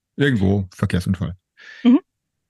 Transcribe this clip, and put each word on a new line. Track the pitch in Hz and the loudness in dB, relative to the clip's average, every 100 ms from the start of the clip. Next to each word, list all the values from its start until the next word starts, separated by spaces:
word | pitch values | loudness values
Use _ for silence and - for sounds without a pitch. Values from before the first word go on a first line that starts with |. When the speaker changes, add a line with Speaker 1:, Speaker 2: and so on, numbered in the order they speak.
| _ - | _ -2
Speaker 1:
Irgendwo | 139 117 95 101 95 | 0 2 0 0 -2
Verkehrsunfall. | - 101 90 101 90 - 92 _ _ - - | -6 -4 -2 -4 -4 -6 -10 _ _ -20 -2
Speaker 2:
Mhm. | 240 277 - _ _ _ _ | 2 2 0 _ _ _ _